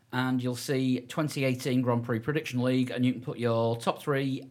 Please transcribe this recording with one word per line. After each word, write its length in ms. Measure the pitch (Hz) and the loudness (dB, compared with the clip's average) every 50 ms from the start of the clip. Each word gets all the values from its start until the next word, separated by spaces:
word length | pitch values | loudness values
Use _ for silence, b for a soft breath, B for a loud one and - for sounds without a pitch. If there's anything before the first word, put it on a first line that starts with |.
| b b | b b
and 280 | - 127 127 127 127 127 | -2 0 0 2 0 0
you'll 120 | 123 127 123 | 0 -2 -4
see 440 | 120 - - 143 131 131 131 127 127 | -4 -2 -2 0 0 2 2 0 0
twenty 440 | - - - 170 156 143 - 147 135 | -2 -6 -4 -2 -2 -2 0 0 0
eighteen 380 | 131 127 120 - 143 127 127 | 0 0 0 0 0 2 2
Grand 220 | 123 123 117 117 117 | 2 2 2 0 0
Prix 160 | 120 120 110 | 0 -2 -2
Prediction 420 | 113 151 147 156 151 - 127 123 | 0 0 -2 -2 -2 -2 -2 0
League, 280 | 123 127 127 131 127 127 | 2 2 4 2 2 0
and 140 | - 123 127 | 0 2 2
you 80 | 127 | 2
can 80 | 123 117 | 2 0
put 180 | - 151 - - | -4 -8 -4 -2
your 380 | 120 117 117 113 117 117 117 | 0 2 2 2 2 2 0
top 240 | 117 - 196 - - | 0 0 -2 -2 -2
three 440 | - 151 143 139 139 135 131 135 135 - | -2 0 0 0 0 0 -2 -4 -6 -8